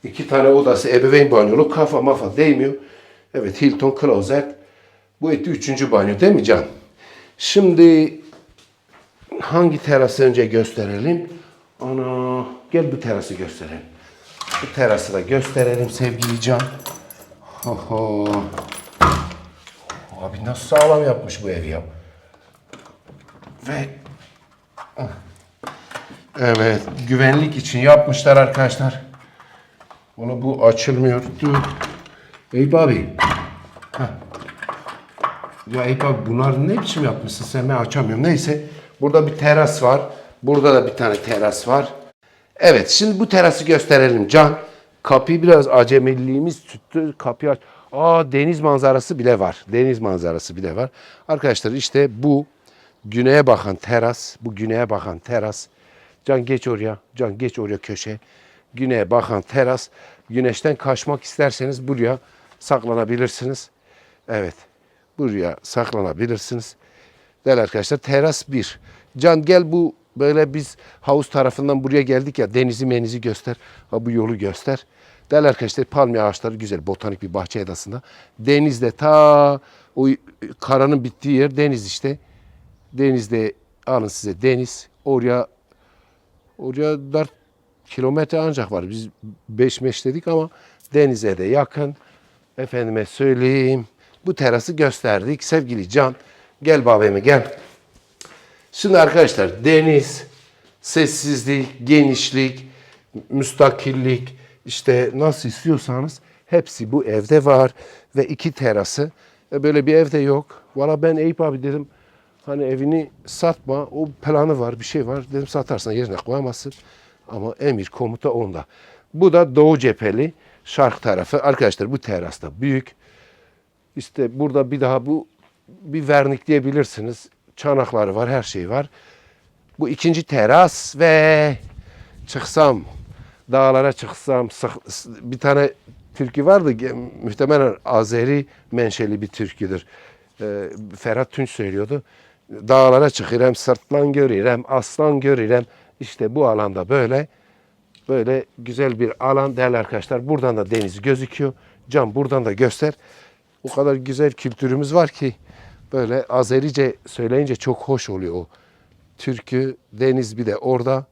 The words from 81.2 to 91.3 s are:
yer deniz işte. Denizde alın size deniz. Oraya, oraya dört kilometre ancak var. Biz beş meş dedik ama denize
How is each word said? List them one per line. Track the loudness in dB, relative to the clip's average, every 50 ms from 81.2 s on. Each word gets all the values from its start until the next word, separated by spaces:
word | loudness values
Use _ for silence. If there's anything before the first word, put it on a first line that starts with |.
| -4 0 2
yer | 2 2 0 0
deniz | 0 -2 0 -2 -4 -8
işte. | -10 -12 -8 -8 -8 -8 -8 _ _ _ _ _ _ _ _ _ _ _ _ _ _
Denizde | -4 0 0 2 2 0 -2 -2 -4 -2 -2 -4 -6 _ _ _ _ _ _
alın | -2 -2 -2 -2 -4
size | -8 -8 -8 -8 -8 -2
deniz. | 0 0 0 0 -2 -8 -10 -18 -20 _ _ _ _
Oraya, | -2 -2 0 0 0 -2 -2 -4 _ _ _ _ _ _ _ _ _ _ _ _ _ _ _ _ _ _ _ _ _ _ -14
oraya | -12 -10 -6 -4 -2 -2 -2 -4 -6 -4
dört | -2 -2 -2 -4 _ _ _ _ _ _ _ _ _ _ _
kilometre | _ -6 -2 -2 0 0 0 -2 -2 -2 -2
ancak | -2 -2 -2 -4 -6 -4
var. | -6 -6 -6 -8
Biz | -10 -12 -12 -14 _ _ -20 -20 -20 _ _ -14
beş | -2 0 0 0 0 -4
meş | -6 -6 -6 -4 -6
dedik | -6 -6 -4 -4 -2
ama | -2 -2 -2 -4 _ _ _ _ _ _ _ -2 2
denize | 2 4 4 2 0 -2 -4